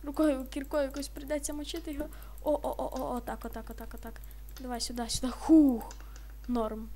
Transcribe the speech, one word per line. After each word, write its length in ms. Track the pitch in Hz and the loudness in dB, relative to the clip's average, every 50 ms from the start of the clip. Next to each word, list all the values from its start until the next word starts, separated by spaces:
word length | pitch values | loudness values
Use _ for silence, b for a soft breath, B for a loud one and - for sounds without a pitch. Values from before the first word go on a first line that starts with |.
| - | -6
Рукою, 400 | 285 277 - 311 302 277 262 262 | -4 2 4 6 6 6 4 0
кіркою 380 | 254 - 285 269 - - 302 | -4 -6 -6 -6 -2 0 0
якось 260 | 277 269 269 285 277 - | 0 0 -2 -6 -6 -6
прийдеться 440 | - 302 285 269 302 294 285 - | -8 -10 -4 -2 -2 -2 -2 -2
мочити 400 | 294 302 294 - - 339 330 320 | -4 -4 -4 -4 -6 -6 -6 -6
його. 140 | 294 277 302 330 B B B B B B - | -4 -4 -6 -6 B B B B B B 2
О, 80 | 302 | 2
о, 220 | 294 285 294 - - - | 2 2 2 -2 -2 -2
о, 120 | 269 - | -4 -4
о, 240 | - 262 262 285 262 | -2 -4 -2 -2 -2
о, 40 | 240 | -4
так, 240 | 226 - 220 220 - | -4 -4 -8 -6 -8
отак, 260 | 233 - 226 220 - | -8 -8 -8 -8 -8
отак, 240 | 226 - 226 - - | -10 -10 -10 -10 -10
отак. 260 | 233 - 226 - - B B B B B B - - | -10 -10 -10 -12 -10 B B B B B B -12 -10
Давай 200 | 262 247 247 233 | -6 -6 -4 -4
сюди, 280 | - - 240 240 233 220 | -4 -4 -2 -4 -2 -2
сюди. 240 | - - - 254 | 0 0 0 -2
Хух! 600 | 240 - - - 320 320 294 277 247 220 - - - B B B B B B B B - - - | -2 -2 6 10 10 12 12 10 6 4 -2 -6 -10 B B B B B B B B -10 -4 0
Норм. 400 | 247 240 220 214 220 220 226 226 - | 0 2 2 0 -2 -6 -8 -10 -10